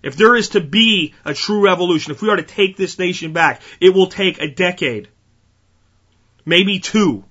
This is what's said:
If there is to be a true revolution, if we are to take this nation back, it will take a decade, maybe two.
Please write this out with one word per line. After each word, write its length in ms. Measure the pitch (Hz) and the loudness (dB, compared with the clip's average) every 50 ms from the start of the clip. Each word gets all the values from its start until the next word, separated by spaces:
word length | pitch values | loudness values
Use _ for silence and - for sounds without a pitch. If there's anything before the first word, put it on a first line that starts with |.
If 140 | - - 131 | -12 -12 0
there 180 | 143 214 220 240 | 4 4 4 4
is 160 | 233 208 - | 4 0 0
to 100 | - 208 | -2 -4
be 540 | 165 139 151 214 226 226 214 190 160 151 _ _ _ | -4 0 0 2 2 2 2 0 -2 -6 _ _ _
a 80 | 151 | -10
true 280 | 147 - - - 208 208 | -8 -8 -4 -4 0 2
revolution, 500 | 202 196 185 175 180 175 175 156 - 151 | 2 2 2 2 0 -2 -2 -2 -2 -6
if 80 | 147 - | -10 -6
we 80 | 214 214 | -2 -2
are 80 | 208 | -2
to 60 | 180 | -2
take 340 | 147 - - - 202 190 190 | -4 -8 -4 -2 -2 -2 -2
this 220 | - 190 175 - - | -6 -8 -8 -6 -6
nation 340 | 185 180 180 - 170 160 | -6 -6 -6 -6 -10 -8
back, 300 | 156 170 165 147 127 - - - - _ | -2 0 0 0 0 -4 -14 -20 -8 _
it 140 | 170 190 185 | 4 4 6
will 140 | 190 185 180 | 6 2 2
take 340 | - - 196 185 156 - | 0 -4 -2 -2 -2 -4
a 60 | - 156 | -8 -10
decade, 580 | 135 - 185 175 180 - 180 135 120 104 98 _ _ _ _ _ _ _ _ _ _ _ _ _ _ _ _ _ _ _ _ _ _ _ _ _ _ _ _ | -4 -2 -2 -2 -2 -4 -6 -6 -6 -6 -12 _ _ _ _ _ _ _ _ _ _ _ _ _ _ _ _ _ _ _ _ _ _ _ _ _ _ _ _
maybe 340 | 156 165 175 190 196 202 185 | 0 2 2 2 2 -2 -4
two. 460 | - - - 220 208 170 120 98 98 _ | -8 -2 0 0 0 0 -2 -4 -10 _